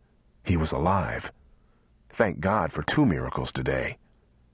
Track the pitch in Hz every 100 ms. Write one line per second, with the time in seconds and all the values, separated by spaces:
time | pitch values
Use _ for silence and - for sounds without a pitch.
0 | _ _ _ _ - 87 78 69 80 95
1 | 60 60 - - - - _ _ _ _
2 | _ - 110 - 90 107 82 - 73 -
3 | 139 71 64 - 64 - 64 65 - -
4 | _ _ _ _ _